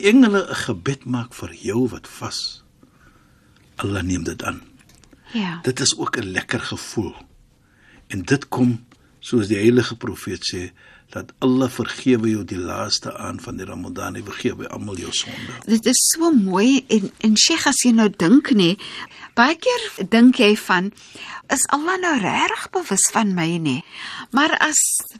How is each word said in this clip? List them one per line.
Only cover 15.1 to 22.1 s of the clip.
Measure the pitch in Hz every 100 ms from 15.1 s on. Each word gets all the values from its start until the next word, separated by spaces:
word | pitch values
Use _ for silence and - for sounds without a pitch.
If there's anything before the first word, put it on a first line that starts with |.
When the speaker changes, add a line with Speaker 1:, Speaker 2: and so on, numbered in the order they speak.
Speaker 1:
sonde. | - - - - -
Speaker 2:
Dit | - 220 226
is | 254 - 330
so | 339
mooi | 269 190 185 240 277 -
en, | 214 190 -
en | 220 214
Sheikh, | - 320 294
as | -
jy | 247
nou | 226 208 -
dink, | 170 269 -
nê, | 214 170 202 - - - - -
baie | - 254 320
keer | 494 494 427 - 185
dink | 226 247 247
jy | 208 214
van, | - 180 196 - - - - - -
"Is | 262 -
Allah | 285 330 381
nou | 359